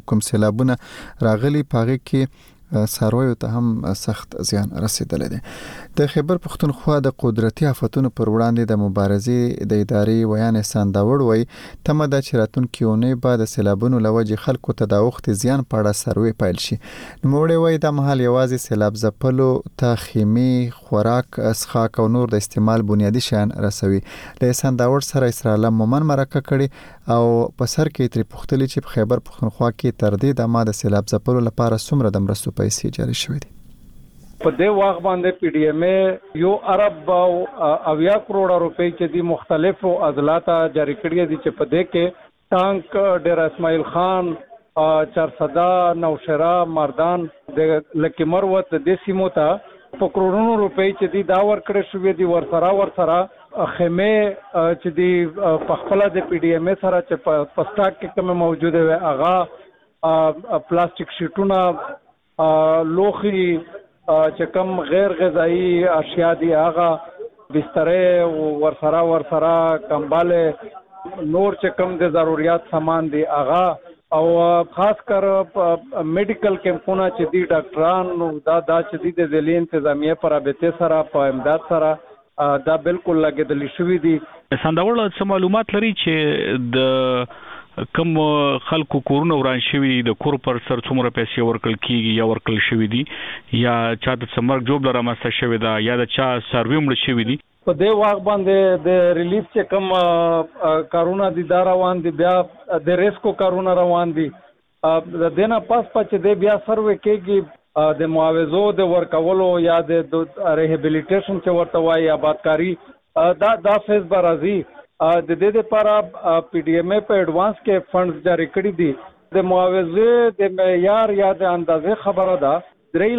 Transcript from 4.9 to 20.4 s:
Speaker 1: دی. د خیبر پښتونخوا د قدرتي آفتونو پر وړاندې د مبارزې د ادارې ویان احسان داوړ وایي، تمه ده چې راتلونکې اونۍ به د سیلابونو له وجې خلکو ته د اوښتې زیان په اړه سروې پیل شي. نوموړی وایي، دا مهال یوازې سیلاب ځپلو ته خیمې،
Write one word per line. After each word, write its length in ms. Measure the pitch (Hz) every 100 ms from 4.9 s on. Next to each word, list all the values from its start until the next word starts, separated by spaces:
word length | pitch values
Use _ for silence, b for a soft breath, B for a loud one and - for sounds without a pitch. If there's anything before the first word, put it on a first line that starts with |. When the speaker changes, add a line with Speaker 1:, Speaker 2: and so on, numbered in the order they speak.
| - - - 64
Speaker 1:
دی. 100 | - B B B B B -
د 80 | 147
خیبر 240 | 160 147 180
پښتونخوا 640 | - - 156 135 - 147
د 80 | 131 -
قدرتي 480 | 123 110 110 - 151
آفتونو 440 | 127 113 135 131
پر 200 | - 110
وړاندې 340 | 110 117 117 113
د 80 | 107
مبارزې 580 | 101 98 98 101 117 123 120 - -
د 80 |
ادارې 440 | 107 101 107 107 113 110
ویان 300 | 107 113 110
احسان 360 | 104 110 101
داوړ 280 | 101 104 139
وایي، 240 | 123 110 120 B B B -
تمه 200 | 151 147
ده 140 | 139
چې 120 | 135 123
راتلونکې 460 | 107 - 123 -
اونۍ 360 | 113 110 123 127
به 80 | 127 120
د 60 |
سیلابونو 560 | 110 - 101 101 120 127
له 100 | 110
وجې 260 | 113 107 107
خلکو 380 | - 127 -
ته 120 | - 107
د 80 |
اوښتې 380 | 101 117 - -
زیان 280 | 101 - 139 127
په 60 | 110
اړه 100 | 104
سروې 400 | 104 - 104 113 -
پیل 160 | 98 92
شي. 220 | - 113 B B B B 127
نوموړی 300 | 143 160 165
وایي، 220 | 165 160
دا 140 | 156
مهال 300 | 147 139 135
یوازې 360 | 123 123 127 127 -
سیلاب 260 | 107 107
ځپلو 580 | 104 110 - 131 131 131 127 - -
ته 180 | 123 117
خیمې، 760 | - 113 104 113